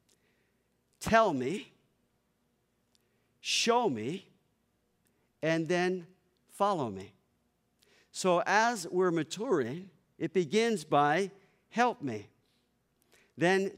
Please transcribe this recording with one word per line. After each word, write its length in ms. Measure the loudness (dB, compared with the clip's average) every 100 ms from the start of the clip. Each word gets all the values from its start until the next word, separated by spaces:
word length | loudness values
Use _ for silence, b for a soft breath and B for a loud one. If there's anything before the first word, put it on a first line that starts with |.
| _ _ _ _ _ _ _ _ _ _
tell 320 | 2 4 4
me, 400 | 2 -2 -6 -10 _ _ _ _ _ _ _ _ _ _ _ _ _ _ _ _ _
show 480 | -4 -2 2 2 2
me, 400 | -2 -4 -8 -12 _ _ _ _ _ _ _ _ _ _ _
and 240 | -2 -2 0
then 400 | 0 0 -2 -8 _ _ _ _
follow 360 | -2 -2 0 -4
me. 220 | -8 -12 _ _ _ _ _ _ _ b b b
So 280 | -4 0 2 2
as 400 | 2 2 -2 -4
we're 220 | 0 0
maturing, 800 | 0 -4 -6 -2 0 0 -6 -12 _ _ -10
it 160 | -4
begins 500 | -2 0 2 2 0
by 460 | 0 2 4 2 -2 b b b _
help 320 | 0 0 -2
me, 280 | -6 -8 -12 _ _ _ _ _ _ _ _ b b -2
then 360 | 2 2 0